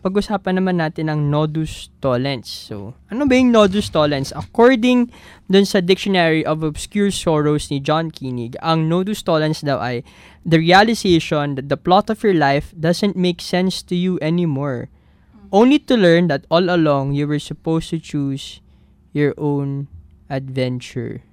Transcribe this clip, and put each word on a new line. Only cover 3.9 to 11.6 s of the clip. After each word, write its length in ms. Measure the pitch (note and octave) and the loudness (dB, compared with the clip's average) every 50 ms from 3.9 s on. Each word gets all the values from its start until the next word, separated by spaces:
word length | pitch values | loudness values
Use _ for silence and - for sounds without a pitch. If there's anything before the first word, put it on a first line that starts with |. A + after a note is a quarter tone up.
| - D#3+ D3+ D3 D3 C3+ C#3 - - | 0 0 0 2 0 -2 -6 -8 -10
According 720 | D3 - - - - A#3 B3 C4+ A3+ A3 B3 B3 B3 A#3+ A#3+ - - - - - - _ - | -12 -14 -6 2 4 6 6 6 4 2 2 4 2 0 -2 -6 -20 -20 -20 -20 -20 _ 2
dun 160 | F#3 G3 G3+ | 2 2 2
sa 160 | - - G3+ | 4 0 0
Dictionary 640 | F3 F3 F#3+ - - G3 F#3+ F3+ E3+ E3 D#3+ D#3+ - | 2 2 0 0 0 0 0 2 2 2 2 0 0
of 160 | - D#3 D#3 | -2 -4 -2
Obscure 480 | D#3+ D#3 D3+ - - - - G#3 G3+ G3+ | -4 -6 -6 -8 -14 -6 -2 0 0 0
Sorrows 640 | F#3+ - - F3 D#3+ D3+ D3 D3+ D3+ D3 - - | -2 -2 -2 0 0 2 2 0 0 -2 -2 -4
ni 80 | D3+ C#3 | -6 -6
John 320 | C#3 D#3 D3+ D#3+ E3 D#3+ | -2 -2 -2 -2 -2 -6
Koenig, 400 | - - C3+ B2+ B2 B2 A#2 A#2 C3 - | -10 -10 -10 -8 -8 -8 -8 -10 -12 -8
ang 240 | - - D#3+ E3 D#3+ | -2 0 0 0 2
nodus 400 | D#3 E3 F3+ F#3+ G3+ G#3+ - - | 0 0 0 -2 -4 -6 -6 -2
tollens 400 | - E3 D#3 D#3 D#3 D#3 - - | 0 0 0 0 0 -2 -4 -2
daw 160 | C#3+ C3+ - | -4 -2 -2
ay 240 | G#2+ B2 B2 A#2+ - - - - - - - _ - | -2 -4 -6 -8 -10 -14 -20 -20 -20 -20 -20 _ -2
the 160 | E3 D#3+ D#3+ | 0 2 2
realization 960 | E3 E3 F3+ F#3+ G#3+ A3+ A3+ - - F#3+ E3+ D#3+ - - E3+ D3+ C#3+ C#3+ C#3+ | 4 6 6 6 6 4 0 0 2 2 2 2 2 -2 -4 -2 -2 -4 -6
that 160 | C#3 | -6